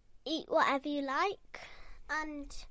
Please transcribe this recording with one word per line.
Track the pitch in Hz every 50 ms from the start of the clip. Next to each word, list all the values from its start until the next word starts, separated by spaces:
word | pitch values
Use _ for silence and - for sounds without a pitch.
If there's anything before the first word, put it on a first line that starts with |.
| _ - - - -
eat | 269 320 294 -
whatever | - - 320 - - 277 269 269
you | 294 294 285
like, | 277 269 269 302 359 403 403 - - - - - - - - - - - - - - -
and | 285 311 302 302 294 294 285 - - - - -